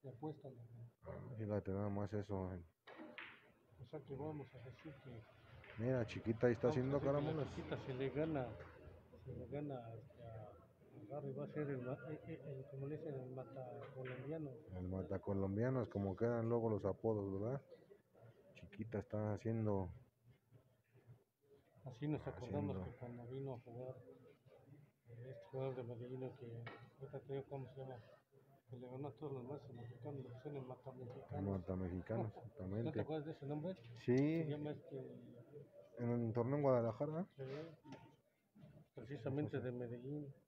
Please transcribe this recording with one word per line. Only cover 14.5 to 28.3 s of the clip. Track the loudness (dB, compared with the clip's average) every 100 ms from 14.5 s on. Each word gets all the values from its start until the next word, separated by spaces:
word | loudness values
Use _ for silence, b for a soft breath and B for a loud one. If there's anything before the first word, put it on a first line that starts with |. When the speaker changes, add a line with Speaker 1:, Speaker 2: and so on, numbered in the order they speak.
| -6 -8 -4
Speaker 2:
El | 0
matacolombiano | 0 2 0 2 4 4 6 6 6
es | 4
como | 2 2 4
quedan | 4 6 6
luego | 6 6
los | 6
apodos, | 4 4 4 4 4 2
¿verdad? | 2 0 -4 -20 -20 -20 _ -20 -20 -20 -20
Chiquita | -16 -16 -6 0 0
está | 2 2 4
haciendo | 2 2 4 6 4 2 -4 -14 _ -20 -20 _ -20 _ _ _ -20 -20 -20 _ _ _ -20 _ -16
Speaker 1:
Así | -14 -4 0
nos | 0 0
acordamos | -6 -2 0 0 0
Speaker 2:
haciendo | -4
Speaker 1:
que | -6
cuando | -10 -8 -8
vino | -6 -4
a | -6
jugar, | -8 -10 -8 -10
eh, | -14 -18 -20 -20 -20 -20 -20 -20 -20 _ -16 -12 -10
este | -10 -6
jugador | -2 0 0
de |
Medellín, | -4 -6 -6 -4 -6 -6
que | -10 -8 -8 -12 -16 -14
ahorita | -10 -10
te | -4
digo | -4 -4
cómo | -6 -6
se | -8
llama, | -8 -10 -12 -20 _